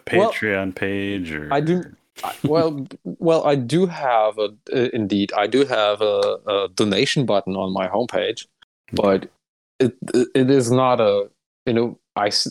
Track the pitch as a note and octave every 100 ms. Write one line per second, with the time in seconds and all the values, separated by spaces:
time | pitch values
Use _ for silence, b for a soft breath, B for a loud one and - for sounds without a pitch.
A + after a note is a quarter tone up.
0 | - F3 G#3+ - A2 G2 G2 - G2 G2
1 | G2 G2 E2+ D#2 D2+ C#3+ D#3 F3+ - -
2 | _ - - - C#3+ D#3+ E3 D3 C3 -
3 | F#3 - E3 D#3+ D3 C#3+ A#2+ D#3+ F#3 D#3
4 | C#3 A#2 G#2+ G#2+ G#2 G#2+ - C3 A#2+ A#2+
5 | G2+ G#2 G2+ G#2+ G#2 A#2+ C#3 A2+ G#2 G#2
6 | G#2+ G2+ G2+ F#2 G#2 G2+ F#2+ F2+ A2 G2
7 | C#3 D#3 A2+ G2+ F#2 F#2+ F#2+ F#2+ F#2 G2+
8 | B2 F#2 G2 A2+ - _ _ _ _ A2+
9 | G#2 F#2+ - _ _ _ _ _ B2+ -
10 | - B2 B2 C3+ C3 C#3 A#2 B2+ B2+ A#2+
11 | G#2+ G2+ G2+ _ _ _ - A2+ A#2+ -
12 | _ G#2 G#2 - -